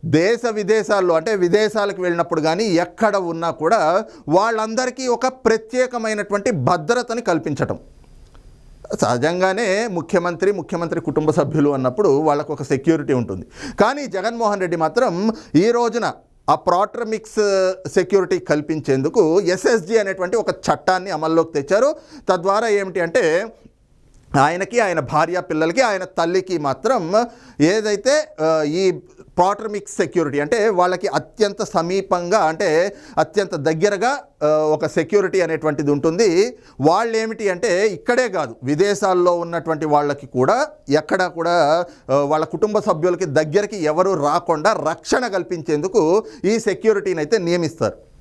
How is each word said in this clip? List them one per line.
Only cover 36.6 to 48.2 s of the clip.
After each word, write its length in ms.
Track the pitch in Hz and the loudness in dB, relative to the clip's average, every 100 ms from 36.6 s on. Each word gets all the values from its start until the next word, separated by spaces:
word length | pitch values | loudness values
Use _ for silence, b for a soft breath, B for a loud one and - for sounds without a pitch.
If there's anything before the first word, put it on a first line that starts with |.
| B B | B B
వాళ్ళు 360 | 143 180 233 220 | 2 2 0 -2
ఏమిటి 320 | 220 226 220 | -4 -4 -4
అంటే 400 | 175 320 269 226 | -2 0 2 0
ఇక్కడే 400 | 190 - 247 247 | -2 -2 0 0
కాదు, 280 | 185 135 113 | -2 -6 -6
విదేశాల్లో 720 | 123 147 202 202 190 180 180 175 | -4 0 2 2 0 2 2 2
ఉన్నటువంటి 480 | 170 170 165 156 156 | -2 -6 -4 -4 2
వాళ్ళకి 400 | 147 147 143 127 | 2 2 -4 -4
కూడా 400 | 123 135 233 302 - - | 0 2 2 0 -6 0
ఎక్కడా 360 | 143 151 196 185 | 0 2 -2 -2
కూడా, 580 | 151 170 175 147 165 175 B - | -2 0 2 4 2 0 B -2
ఆ, 40 | |
వాళ్ళ 300 | 135 143 156 | 0 2 0
కుటుంబ 340 | 156 160 208 208 | 0 -2 0 0
సభ్యులకి 460 | 208 165 180 170 | 0 0 0 0
దగ్గరికి 600 | 175 143 156 170 185 208 | 0 0 2 0 0 -2
ఎవరు 400 | 151 156 185 180 | -2 2 2 2
రాకుండా 480 | 143 165 - 160 160 - 156 | 0 0 0 0 2 0 -2
రక్షణ 360 | 170 - 214 247 | -4 -2 -2 0
కల్పించేందుకు 960 | 190 175 175 151 151 147 - 160 196 214 B | -4 -4 -8 -2 -2 2 2 4 2 0 B
ఈ 140 | 185 220 | 0 0
సెక్యూరిటీని 600 | 220 190 220 202 190 170 | 0 0 2 2 0 -4
అయితే 200 | 151 220 | 0 0
నియమిస్తారు. 720 | 170 175 160 - 110 - - - | 0 0 -2 -2 -4 -4 -20 -20